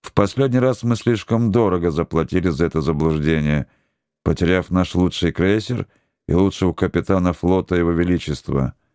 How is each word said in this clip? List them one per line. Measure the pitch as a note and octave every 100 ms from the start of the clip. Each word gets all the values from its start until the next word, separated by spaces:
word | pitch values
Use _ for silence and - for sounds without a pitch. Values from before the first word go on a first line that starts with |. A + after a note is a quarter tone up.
В | -
последний | - G2 - C#3 B2+
раз | C3 B2
мы | A#2+ A2+
слишком | - A2 - A2+ A#2
дорого | A#2+ G#2 F2+ E2+
заплатили | D#2 E2 D#2+ D#2+ F2+ F2
за | D2 E2
это | D#2+
заблуждение, | D2 D2+ D#2+ D#2 D2 D#2+ D2 D2+ - _ _ _ _ _
потеряв | - E2 F2 F2+ F2
наш | F#2 F2+
лучший | F2+ F2+ - E2+
крейсер | D#2 F2+ G#2+ G#2+ A#2+ - _ _ _ -
и |
лучшего | E2+ G2 - F2+
капитана | E2 F#2 F2 - F#2+ F2+
флота | E2+ F2 F#2 F2+ F2+
Его | E2+
Величества. | E2+ F2 F2 - C#2+ - C#2 C2 - _